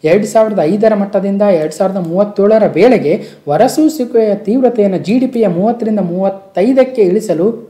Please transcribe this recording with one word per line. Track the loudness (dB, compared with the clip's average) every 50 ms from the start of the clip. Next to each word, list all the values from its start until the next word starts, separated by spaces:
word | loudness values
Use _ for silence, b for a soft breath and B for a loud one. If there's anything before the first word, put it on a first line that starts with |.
| 2 2
ಎರಡು | 2 2 2 0 2
ಸಾವಿರದ | 2 2 2 2 0 0 0 0
ಐದರ | 2 2 2 2 0 -2
ಮಟ್ಟದಿಂದ | -2 -2 -4 -2 -2 -2 0 0 2 2 0
ಎರಡು | 0 -4 -4 -2
ಸಾವಿರದ | -2 -2 -2 -4 -6 -4
ಮೂವತ್ತೇಳರ | -2 -2 -2 -2 0 0 2 2 4 4 2 2 2 2
ವೇಳೆಗೆ | 2 4 4 2 2 0 -2 -2 B B B B B -4
ಹೊರಸೂಸುವಿಕೆಯ | 0 2 2 2 2 2 0 0 0 -2 -6 -2 0 0 0 0 0 -4 -2 -2
ತೀವ್ರತೆಯನ್ನು | -2 0 0 0 2 2 0 0 0 -2 -2
ಜಿ | 0 0 0 0
ಡಿ | 0 0
ಪಿಯ | 0 0 0 0 0
ಮೂವತ್ತರಿಂದ | 0 0 -2 -2 -2 -2 -2 -2 -2 -2
ಮೂವತ್ತೈದಕ್ಕೆ | -4 -2 -2 -2 -4 -6 -14 -10 _ -2 0 2 4 2 2 0 2 0 0 2
ಇಳಿಸಲು | 2 -2 -2 -2 -2 0 0 -2 -2 -4 -12 -18